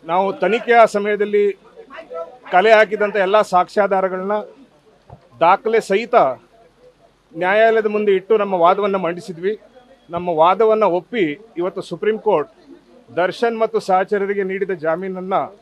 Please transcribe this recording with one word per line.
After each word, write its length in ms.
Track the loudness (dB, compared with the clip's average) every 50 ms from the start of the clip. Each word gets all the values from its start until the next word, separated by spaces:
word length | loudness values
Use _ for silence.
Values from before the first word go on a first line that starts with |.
| _ -2
ನಾವು 220 | -2 -2 -2 -2 -4 -2
ತನಿಖೆಯ 380 | -2 -2 -2 -2 0 4 6 6 6 6 4
ಸಮಯದಲ್ಲಿ 480 | -4 -2 -2 -2 -2 -2 0 0 0 0 0 -2 _ _ -20 _ -20 -20 _ -20 -20 -18 -14 -12 -12 -12 -14 -18 -20 -10 0
ಕಲೆ 200 | 2 2 6 6 6
ಹಾಕಿದಂಥ 380 | 6 4 2 0 -4 -4 -2 0 -2 0
ಎಲ್ಲ 100 | 2 2 0 0 2 0
ಸಾಕ್ಷ್ಯಾಧಾರಗಳನ್ನ 840 | 0 0 0 0 -2 0 0 0 -2 -2 -2 -4 -6 -6 -6 -6 -6 -6 -10 -20 -20 -20 _ _ _ _ _ _ _ _ _ -20 _ _ _ _ 0 2
ದಾಖಲೆ 360 | 2 2 2 0 0 0 0 0 0
ಸಹಿತ 260 | -2 -2 -2 2 2 2 2 2 -2 -8 _ _ _ _ _ _ _ _ _ -20 _ _ _ _ _ _ _ _ -10 -6
ನ್ಯಾಯಾಲಯದ 480 | -2 0 2 4 4 4 2 2 0 -2 -2
ಮುಂದೆ 160 | 0 0 0 0 0
ಇಟ್ಟು 140 | 0 0 0 0 0
ನಮ್ಮ 120 | -2 0 2 4
ವಾದವನ್ನು 340 | 4 4 2 0 -2 -2 -2 -4
ಮಂಡಿಸಿದ್ವಿ. 480 | -4 -6 -8 -12 -14 -14 -6 -6 -6 -6 -6 -14 _ _ -20 _ _ -20 _ _ -10
ನಮ್ಮ 180 | -10 -8 -6 -4 0 2
ವಾದವನ್ನು 480 | 4 4 4 4 2 2 4 2 2 0 0 -2
ಒಪ್ಪಿ 260 | -6 _ -2 -2 -2 -2 -4 -8 -14 _ _ -6
ಇವತ್ತು 200 | -6 -6 -6 -8 -10 -10
ಸುಪ್ರೀಂ 300 | -10 -4 -2 -4 -4 -2 0
ಕೋರ್ಟ್ 240 | 0 0 0 0 -4 _ _ _ -20 -20 -20 _ _ -20 -20 _ _ -4 -2
ದರ್ಶನ್ 380 | -2 -2 -2 -2 -2 -2 0 -2
ಮತ್ತು 160 | -2 -2 -2 -6 -2
ಸಹಚರರಿಗೆ 560 | 0 0 0 0 0 -2 -2 -2 -2 -4 -4 -4 -4
ನೀಡಿದ 220 | -4 -6 -4 -6 -6 -4 -2
ಜಾಮೀನನ್ನು 580 | -4 -4 -4 -6 -8 -8 -10 -6 -4 -2 -2 -4 -4 -10 _